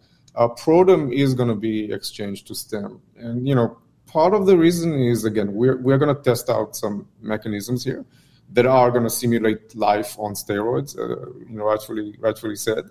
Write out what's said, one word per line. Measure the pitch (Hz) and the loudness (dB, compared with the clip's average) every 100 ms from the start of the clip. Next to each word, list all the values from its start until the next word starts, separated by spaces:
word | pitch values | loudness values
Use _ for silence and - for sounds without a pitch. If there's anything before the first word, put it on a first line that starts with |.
| _ _ _ | _ _ _
Uh, | - 117 | -2 -2
Protem | - - 165 185 175 143 | 0 2 4 6 4 2
is | 131 139 | 0 0
gonna | 127 120 107 | 2 0 0
be | 110 107 107 | -2 -4 -4
exchanged | 107 - - 101 98 - | -8 -10 -10 -10 -10 -12
to | |
stem. | 104 - 107 101 - _ - | -14 -10 -10 -10 -14 _ -16
And, | 117 120 131 | -8 -4 0
you | |
know, | 135 113 - _ _ _ | 2 0 -4 _ _ _
part | 160 170 | 2 2
of | 208 190 | 4 4
the | 180 | 6
reason | 165 175 170 | 4 2 -2
is, | 143 120 117 | 0 0 0
again, | 107 107 101 | 0 -2 -2
we're, | 101 123 131 | 0 2 2
we're | 127 135 | 2 2
gonna | 147 | 2
test | 139 - 113 - | 0 0 -2 0
out | 110 110 | -2 -2
some | - 107 101 98 _ | -6 -6 -6 -10 _
mechanisms | 110 107 110 104 101 123 | -8 -6 -6 -8 -6 -6
here | - - - _ _ _ _ | -6 -8 -12 _ _ _ _
that | 107 123 | 2 4
are | 131 123 | 6 6
gonna | 123 113 | 4 0
simulate | - 123 117 110 110 _ 113 | -2 0 2 0 -2 _ -2
life | 104 104 104 - | 0 0 -2 -8
on | 107 | -8
steroids, | 101 - 101 110 131 139 - | -8 -4 -4 -2 -4 -6 -8
uh, | - - - - 123 | -8 -8 -12 -18 -16
you | 110 | -6
know, | |
rightfully, | 107 107 - 110 104 107 | -2 -2 -4 -10 -10 -4
rightfully | 110 107 110 101 | -4 -4 -8 -6
said. | - 110 - | -4 -4 -6